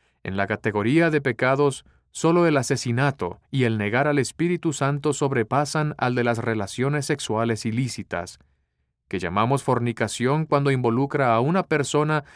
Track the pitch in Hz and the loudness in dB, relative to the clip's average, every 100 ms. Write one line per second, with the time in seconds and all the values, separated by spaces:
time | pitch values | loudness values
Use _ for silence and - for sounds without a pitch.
0 | _ _ 95 98 98 104 113 104 107 156 | _ _ -6 -2 -2 -2 -2 0 2 2
1 | 170 156 135 110 127 135 143 135 - _ | 2 2 0 0 2 2 2 0 -10 _
2 | _ - 160 175 170 143 120 135 123 117 | _ -2 2 4 4 2 0 -2 -2 0
3 | 139 135 87 - _ - 120 110 104 120 | 0 -2 -6 -8 _ 0 2 0 0 0
4 | 147 143 123 - 170 175 165 139 139 143 | 2 0 -2 -2 -2 0 -2 -2 -2 0
5 | 151 139 139 127 110 131 143 156 151 - | -2 0 0 0 0 0 0 -2 -2 -2
6 | 127 123 120 117 113 110 98 - 131 147 | -2 0 0 0 -2 -2 -4 -2 -2 -2
7 | 139 147 - 110 117 110 117 113 127 - | -2 -4 -2 -2 0 -2 -2 -2 -2 -6
8 | - 90 87 - _ _ _ _ _ _ | -6 -6 -8 -14 _ _ _ _ _ _
9 | - 95 90 98 117 135 - 120 120 110 | -8 -4 -2 0 2 2 2 0 0 -2
10 | 110 - 120 151 156 143 143 131 120 117 | -4 -2 0 0 0 0 2 0 2 0
11 | 139 143 127 113 135 190 180 151 135 147 | 0 0 2 2 2 0 0 -2 0 0
12 | 151 156 - | 0 -2 -4